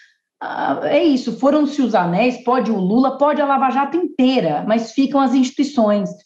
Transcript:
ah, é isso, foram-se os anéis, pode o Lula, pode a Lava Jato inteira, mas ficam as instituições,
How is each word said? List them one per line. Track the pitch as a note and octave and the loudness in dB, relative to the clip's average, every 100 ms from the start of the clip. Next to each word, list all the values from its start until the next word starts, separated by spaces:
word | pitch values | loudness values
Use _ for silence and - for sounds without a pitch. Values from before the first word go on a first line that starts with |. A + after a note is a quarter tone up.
| _ _ _ _ | _ _ _ _
ah, | - - C3+ C#3 | -10 -6 -4 -2
é | - D4 | 0 2
isso, | F4 B3+ - - | 2 2 -2 -2
foram-se | C4 D4+ D4 - | 0 2 0 0
os | B3 | 0
anéis, | G3+ F3 F3 B3 A#3+ | 2 0 0 0 -2
pode | - B3 A3 | -2 0 0
o | G#3+ | -2
Lula, | F#3 A3+ C4 C4+ | 0 2 0 2
pode | C#4+ D4 | 0 2
a | C#4 | 0
Lava | C4+ C4 | 0 0
Jato | B3 C#4 E4 | 0 -2 -2
inteira, | E4+ - B3+ C4 E3+ D3 F#3 | -4 0 2 2 0 -2 -2
mas | A3+ A3+ | -2 -2
ficam | - C4+ C#4 | -2 0 0
as | C4 | 2
instituições, | C4 B3+ - C#4 - G#3+ G#3 F#3 - | 2 0 0 -2 0 2 2 -2 -6